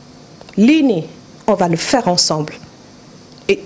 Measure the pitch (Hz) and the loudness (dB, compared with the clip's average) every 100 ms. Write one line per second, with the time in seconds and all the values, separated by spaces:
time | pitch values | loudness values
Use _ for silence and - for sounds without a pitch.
0 | - - - - - - 226 320 277 180 | -20 -20 -20 -20 -10 2 4 4 2 -2
1 | 156 - - - - 196 175 165 - 175 | -6 -18 -20 -8 -2 0 0 0 0 0
2 | 180 175 - 156 151 - - - - - | 2 0 0 -2 -6 -12 -20 -20 -20 -20
3 | - - - - - 196 | -20 -20 -20 -10 -4 -4